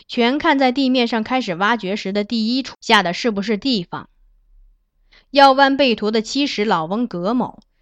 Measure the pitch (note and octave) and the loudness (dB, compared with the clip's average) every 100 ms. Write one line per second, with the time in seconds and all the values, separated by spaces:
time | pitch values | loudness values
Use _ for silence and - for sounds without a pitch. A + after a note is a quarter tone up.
0 | - - A#3 C#4+ E4 C#4 B3+ B3+ C4 B3+ | -8 0 0 2 2 2 2 2 0 2
1 | A#3 A3+ A3 B3+ G#3+ E3+ G3+ A#3 F#3 G#3 | 0 -2 -2 -4 -2 -2 -2 -2 -4 -6
2 | F#3+ G3+ G#3 A#3 A3 B3+ B3+ - - G#3+ | -4 -4 -2 -2 -2 -4 -6 -12 0 2
3 | F3 F#3+ B3 G3+ G3 G#3 C4+ A3 E3+ D3 | 2 -2 -4 -4 -4 -4 -2 -4 -4 -12
4 | - _ _ _ _ - _ _ _ _ | -14 _ _ _ _ -20 _ _ _ _
5 | _ _ _ C#4 C#4 C4 C#4 C#4 C4+ G#3+ | _ _ _ 6 6 6 4 4 2 2
6 | G#3 A3 A3 C4+ C#4+ - G#3+ F3 D#3+ G#3 | 0 -2 -2 -4 -2 -2 0 0 -2 -4
7 | B3 F3 F3+ B3 F#3 - _ _ | -4 -4 -2 -2 -2 -8 _ _